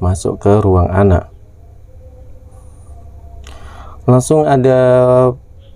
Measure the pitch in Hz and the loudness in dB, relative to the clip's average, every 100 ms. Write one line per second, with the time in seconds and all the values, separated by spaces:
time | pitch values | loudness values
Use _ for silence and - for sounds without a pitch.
0 | 92 92 - 101 101 104 101 92 90 92 | -4 -2 -4 -2 0 2 2 2 2 2
1 | 101 85 - - - - - - - - | 2 2 -2 -16 -20 -20 -20 -20 -20 -20
2 | - - - - - - - - - - | -20 -20 -20 -20 -20 -20 -20 -20 -20 -20
3 | - - - - - - - - - - | -20 -20 -20 -20 -20 -18 -20 -20 -20 -6
4 | - 127 - 156 151 135 127 127 127 127 | 0 0 2 0 2 2 2 2 2 2
5 | 127 127 127 127 - - - | 4 2 2 -2 -12 -20 -20